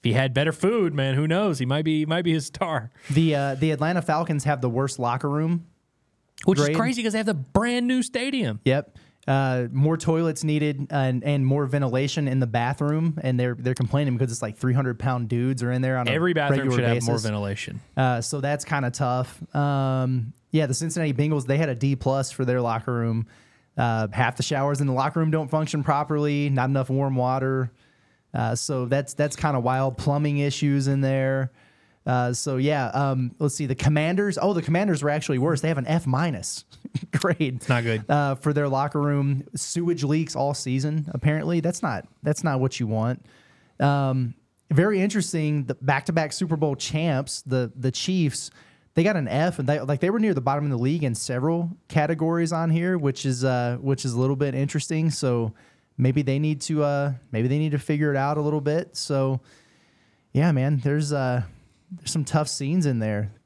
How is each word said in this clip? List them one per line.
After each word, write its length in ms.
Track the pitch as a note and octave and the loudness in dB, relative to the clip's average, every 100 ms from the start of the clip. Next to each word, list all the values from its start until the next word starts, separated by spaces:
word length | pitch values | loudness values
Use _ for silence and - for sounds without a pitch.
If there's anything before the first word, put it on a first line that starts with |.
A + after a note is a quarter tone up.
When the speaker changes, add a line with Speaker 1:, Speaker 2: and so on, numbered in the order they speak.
Speaker 1:
he 80 | A#2+ | 2
had 200 | A2+ C3+ | 2 2
better 180 | B2+ D3+ | 2 0
food, 420 | D#3 F#3+ A#3 F3+ | 0 0 2 0
man, 200 | D3 C3+ C3+ | 0 0 0
who 100 | D#3 | 0
knows? 320 | E3+ G#3 C#3 | 0 0 0
He 80 | B2+ | -2
might 180 | C#3+ | 0
be, 160 | D#3+ D#3 | 0 0
he 60 | D#3 | 0
might 160 | E3 | 0
be 120 | E3+ | 0
a 60 | D#3+ | 0
star." 500 | C#3 - F#3 D3 A#2 _ - | -2 -6 -4 -4 -6 _ 0
Speaker 2:
The, 240 | D3 D#3+ | 2 4
uh, 200 | D3 C#3 C3+ | 2 0 0
the 140 | D#3 | 0
Atlanta 300 | D3 D#3 F3 | 0 0 0
Falcons 420 | - D#3 E3+ D3+ | 0 -2 0 -2
have 160 | D3 C#3+ | 0 0
the 100 | B2 | 0
worst 280 | A#2 C3+ - | 0 -2 -2
locker 300 | B2 B2 C#3+ | -2 -2 -2
room 360 | D3 D#3+ E3+ E3+ _ _ _ _ _ _ - | -2 0 -2 -4 _ _ _ _ _ _ -2
Speaker 1:
Which 140 | - D3+ | 2 4
Speaker 2:
grade. 120 | D3 | 4
Speaker 1:
is 40 | D#3+ | 2
crazy 260 | A#3 B3 | 0 0
'cause 100 | A3 | 0
they 60 | G#3+ | 0
have 80 | G#3+ | 0
the 80 | |
brand 520 | E3 C3 F#3+ A#3 B3 A#3+ | -2 0 0 2 0 2
new 140 | B3+ | 2
stadium. 580 | B3 A#3 B3+ C4+ D3+ G#2 | 0 -2 -2 0 0 0
Speaker 2:
Yep. 340 | - C3+ - - - _ - | 2 2 -2 -16 -20 _ 0
Uh, 420 | C3+ C3+ B2+ A#2+ | 0 2 0 -2
more 240 | C3 D3 D#3+ | 2 2 2
toilets 480 | E3 D#3+ E3 D3+ | 0 2 0 0
needed 420 | D#3 D3+ D3+ C#3 C#3 | 0 0 0 -2 -4
and, 340 | C#3+ C3 B2+ | 0 0 0
and 220 | D3 D3 C3 | 0 2 2
more 180 | C#3 | 2
ventilation 640 | C#3 C#3+ C3+ B2+ C#3 - C#3 | 2 0 0 0 0 0 0
in 120 | C3 | 2
the 60 | B2 | 2
bathroom, 720 | A#2+ A#2+ C#3 D3 D#3 E3 D#3 | 0 0 0 0 0 0 -2
and 180 | C3 B2+ | -2 0
they're, 140 | B2 B2 | 0 -2
they're 140 | B2 | -2
complaining 400 | B2 A#2+ C#3+ C#3+ B2 | 0 0 2 0 0
because 120 | B2+ | 0
it's, 120 | A2+ | -2
like, 120 | A2 G#2 | -6 -2
three 160 | B2+ | 0
hundred 240 | B2+ C3 A#2 | 2 0 -2
pound 320 | B2+ B2+ A2+ | -2 -2 -2
dudes 320 | A#2+ B2+ C3 | 0 0 0
are 100 | A#2+ | -2
in 80 | B2+ | 0
there 160 | C3 C3 | 0 0
on 100 | B2 | 0
a 40 | |
Speaker 1:
Every 240 | C#3+ F3 | 0 2
bathroom 240 | D#3+ C#3+ C#3+ C3+ | 2 2 2 2
Speaker 2:
regular 80 | B2 | 2
Speaker 1:
should 80 | |
have 180 | A#2+ A#2+ | 2 2
more 100 | A#2 | 2
Speaker 2:
basis. 80 | A#2 | 0
Speaker 1:
ventilation. 560 | A2 G#2 G2+ G2+ - - - - | 0 -2 -2 -4 -8 -12 -8 0
Speaker 2:
Uh, 240 | C3 A#2+ | 0 0
so 220 | A2+ D3 | -4 -4
that's 240 | C3+ D3 - | -2 -4 -2
kinda 240 | C#3+ B2 | -2 -2
tough. 500 | - C3+ B2+ B2+ - - D3 | -2 0 0 -4 -8 -6 -2
Um, 800 | C#3+ C#3 C3+ C3 B2+ B2+ A2+ - _ | 0 0 0 0 0 0 -4 -10 _
yeah, 160 | D#3 D3 | 0 2
the 80 | |
Cincinnati 400 | C3+ D#3+ E3 D#3 | 0 -2 -2 -2
Bengals, 320 | B2+ D3 D3+ B2+ | 2 2 2 2
they 100 | C#3 | 0
had 140 | D#3+ | 0
a 40 | |
D 220 | A#2+ C3+ C3+ | 0 0 2
plus 340 | C3+ C3+ C3 | 0 0 -2
for 120 | - | -2
their 160 | B2+ B2+ | 0 2
locker 320 | A#2+ A2+ A2+ | 0 -2 -2
room. 340 | A#2+ A#2 A2+ G#2+ - _ _ _ - | -2 0 -2 -4 -12 _ _ _ -2
Uh, 300 | A#2 A2+ G#2+ | 0 0 -2
half 240 | G2+ A#2 - | 0 0 0
the 60 | |
showers 400 | - C#3+ C#3 C#3 | -4 0 0 0
in 40 | C#3 | 0
the 60 | |
locker 280 | B2+ C#3 E3 | 0 0 0
room 100 | D#3 | 0
don't 180 | D#3 C#3+ | 0 0
function 340 | D#3 D#3 D3+ | -2 -2 -2
properly, 680 | C#3 C#3+ D3+ D3+ D3 C#3+ C#3+ | 0 0 0 0 0 2 2
not 180 | C3+ C3 | 2 2
enough 220 | C#3 B2+ | 0 0
warm 260 | C3 C#3 C3 | 0 0 0
water. 560 | B2 C3 C3 C3 B2 _ _ _ _ _ _ | 0 0 0 0 -2 _ _ _ _ _ _
Uh, 200 | - A2+ | -2 -2
so 300 | A#2+ - C3+ | -2 -2 -4
that's, 300 | B2 C#3 C#3 | 0 -2 -2
that's 220 | - D3 - | -2 -2 0
kinda 220 | D#3 C3+ | 0 0
wild. 380 | A#2+ C3 C3+ B2 | 0 0 0 -2
Plumbing 400 | - C#3+ D3+ C#3+ | -2 0 0 0
issues 500 | C#3+ C3+ D3 C#3 C3+ | 0 0 0 2 2
in 140 | C#3 | 2
there. 500 | C3+ C3+ C3+ C3+ C3 _ _ _ _ _ - | 2 2 0 0 -4 _ _ _ _ _ -2
Uh, 280 | B2+ B2 | 0 0
so, 240 | B2 - C3 | -2 -2 0
yeah, 300 | C#3 D3+ A#2+ | 0 0 0
um, 460 | C3+ C#3 C3 B2 - | 0 0 0 -2 -2
let's 160 | D3 | -2
see, 100 | - | -2
the 100 | C#3+ | -4
Commanders. 600 | C3 - D3 D#3 F#3 G#3 - | 0 2 2 2 0 0 0
Oh, 160 | F#3+ | 0
the 80 | G#3 | 0
Commanders 420 | - E3 G#3 D#3 | 0 2 2 2
were 60 | C#3+ | 0
actually 300 | D3+ - C3 | -2 0 0
worse. 240 | C#3+ D3+ | 2 0
They 60 | D#3+ | 0
have 100 | D3 | -2
an 80 | B2 | 0
F 200 | E3 D#3 | 0 0
minus 600 | C3 E3+ A2+ - - - - - | 0 0 -4 -8 -10 -14 -20 -8
<laughs> 220 | - - | -8 -4
grade. 420 | - F#3+ D#3 C#3+ B2+ | 0 0 0 -2 -2
Speaker 1:
It's 120 | - | 0
not 120 | B2 | 0
good. 220 | A#2 A2 G#2 | 2 -2 0
Speaker 2:
Uh, 240 | D3 C#3+ | 0 0
for 180 | C3+ D3+ | -2 -2
their 160 | D3 C#3+ | 0 0
locker 320 | C3+ C#3 D3+ | 0 0 0
room. 420 | D3 C#3+ C#3 C3+ - - | 0 2 2 -2 -4 -10
Sewage 480 | - E3+ E3+ E3+ | -6 -2 -2 0
leaks 320 | C3+ D#3 D#3+ - | 0 0 0 -2
all 160 | C#3 | -2
season, 540 | C#3+ C3 C3 D3 D#3 D3 | -2 -2 -2 0 -2 -4
apparently. 460 | - D3+ D#3 D3+ E3+ | -2 0 0 0 0
That's 220 | E3 F3 | -2 -2
not, 240 | F3+ G#2 - _ | -4 -4 -8 _
that's 220 | D3+ D3+ | -4 -2
not 160 | E3+ C3+ | 0 0
what 180 | C3 - | 0 -2
you 80 | A2+ | -2
want. 380 | A2 A2+ B2+ - - _ _ _ _ | 0 0 -4 -10 -20 _ _ _ _
Um, 540 | C#3 C#3+ C3+ C3 B2 - _ _ _ | 0 2 0 0 -2 -6 _ _ _
very 300 | C#3+ F#3+ G3+ | 4 4 2
interesting, 640 | G3 G#3+ E3+ E3 D3+ D3+ | 0 0 -2 -2 0 0
the 120 | B2+ - | -2 -4
back-to-back 580 | C3 C#3 - E3 D#3 | 0 0 0 -2 -2
Super 220 | - F3+ D#3+ | -4 -2 0
Bowl 200 | D3+ C3+ | 0 -2
champs, 640 | - D#3 E3 C3+ C#3 - | -4 -2 0 0 -2 -8
the, 320 | - C3 A#2+ | -2 -2 -2
the 160 | C3 B2+ | -2 -2
Chiefs, 600 | - - F#3 D3+ - - - - _ _ | -2 0 2 2 0 -10 -16 -20 _ _
they 80 | - | 2
got 140 | F3 G3 | 2 2
an 100 | B2+ | 0
F, 320 | C3 E3+ E3 | 0 0 0
and 80 | C#3 | 0
they, 140 | D3 | 0
like, 200 | C3+ C#3+ | 0 0
they 100 | F3 | 2
were 100 | A3 | 2
near 140 | G#3+ | 2
the 60 | D3+ | 2
bottom 220 | B2+ C#3+ | 0 0
of 60 | D3 | 0
the 60 | B2 | 0
league 280 | B2+ E3 | 0 0
in 100 | C#3+ | 0
several 560 | A2+ - B2 C#3+ E3+ E3+ - _ | -2 -4 -2 0 0 -2 -8 _
categories 640 | D#3+ D3+ D#3+ D#3+ E3+ E3 | 0 2 0 0 0 0
on 160 | E3 E3 | 0 0
here, 280 | D#3+ F3 F3+ | 0 2 0
which 260 | C#3 C3 C#3 | 0 0 -2
is, 180 | B2 | 0
uh, 340 | C3 B2 A#2+ A#2+ | 0 2 0 -2
which 240 | C#3 C3+ | -2 -2
is 80 | C3+ | -2
a 80 | A#2+ | 0
little 160 | C3 C#3 | 0 2
bit 180 | C#3+ | 0
interesting. 560 | C3 C#3 D#3 - D#3+ D#3+ | 0 -2 -2 -4 0 0
So, 420 | - C3+ A#2+ A2+ - - _ _ - | 0 0 0 -2 -6 -20 _ _ 0
maybe 260 | B2+ C3 | 2 2
they 160 | C3+ C3+ | 0 0
need 220 | D#3 D3 | 0 -2
to, 200 | - D#3 | -2 0
uh, 300 | D3 C#3+ C#3+ B2+ - | 2 0 -2 -4 -6
maybe 160 | A2 B2 | -2 0
they 100 | C#3+ | 2
need 140 | D#3 | 0
to 60 | C#3+ | -2
figure 320 | - D3+ D3+ | 0 0 2
it 60 | C#3 | 2
out 200 | C#3 D3+ | 0 0
a 20 | |
little 200 | D3 D3+ | 0 0
bit. 360 | C#3 D#3 F3+ - | 0 -2 -4 -10
So, 440 | - C#3 C3+ C3 - - _ _ _ _ _ _ _ | -2 0 2 0 -6 -20 _ _ _ _ _ _ _
yeah, 180 | C3+ E3+ | 2 4
man, 260 | C#3 C3+ D3 | 4 2 2
there's, 340 | C3+ D3 D3 | 2 0 0
uh, 300 | D3 C3 B2 F#2+ - _ _ _ | 0 0 0 -2 -10 _ _ _
there's 180 | F3+ - | -12 -4
some 140 | E3 | -4
tough 240 | C#3 D#3 D3+ | 0 0 0
scenes 380 | - C#3 F3+ D3+ | -4 0 2 2
in 120 | A#2+ | 2
there. 340 | A2 G#2 G#2 - | 0 0 -2 -8